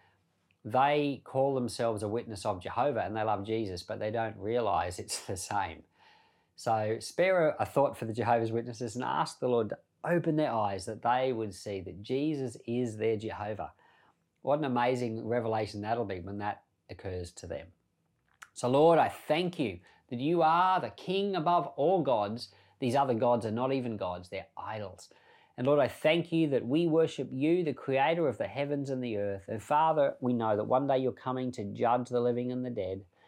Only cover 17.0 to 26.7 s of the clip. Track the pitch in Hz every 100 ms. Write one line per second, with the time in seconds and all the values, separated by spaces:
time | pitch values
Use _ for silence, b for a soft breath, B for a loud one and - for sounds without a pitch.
17 | 98 90 87 - 87 85 90 _ _ _
18 | _ _ _ - - - 123 135 160 160
19 | 127 - - 156 180 180 120 87 b b
20 | b 120 143 175 160 170 185 185 120 -
21 | - 190 202 185 156 175 143 - 147 185
22 | 143 113 104 117 - b b b 127 135
23 | 135 113 123 120 107 113 131 135 123 107
24 | 92 90 90 95 80 - - 110 98 92
25 | - b b b b - 131 147 123 -
26 | 160 170 165 165 156 127 113